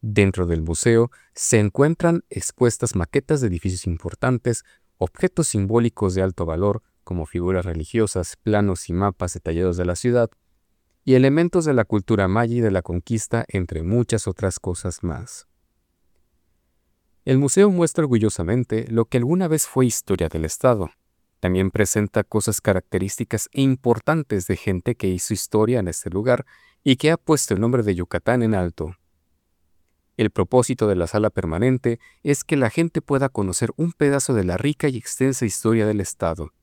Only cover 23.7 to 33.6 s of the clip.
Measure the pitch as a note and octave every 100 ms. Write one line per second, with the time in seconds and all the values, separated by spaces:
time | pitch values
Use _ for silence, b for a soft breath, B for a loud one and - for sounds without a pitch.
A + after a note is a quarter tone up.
23.7 | C3 B2 A#2 - D#3+ D3 G#2 F2+ F#2+ -
24.7 | F#2 - - G2 F#2 - G#2 - G#2+ A2
25.7 | B2 F#2 - - F2 A2+ B2 - b b
26.7 | b - C3 D3+ E3 - D3+ - F#2+ A2+
27.7 | B2+ G#2 F2+ F2 F2 - B2 A2+ G#2 F2+
28.7 | - D#2+ F2+ _ _ _ _ _ _ _
29.7 | _ _ _ _ - A2 - F#2 B2+ A#2+
30.7 | B2+ G#2+ F#2 E2+ G#2+ G#2+ - F2+ E2 B2
31.7 | C3 A#2+ A#2 b b - C#3+ - D3+ A#2+
32.7 | - E3+ - - C#3 C3+ - G2 F2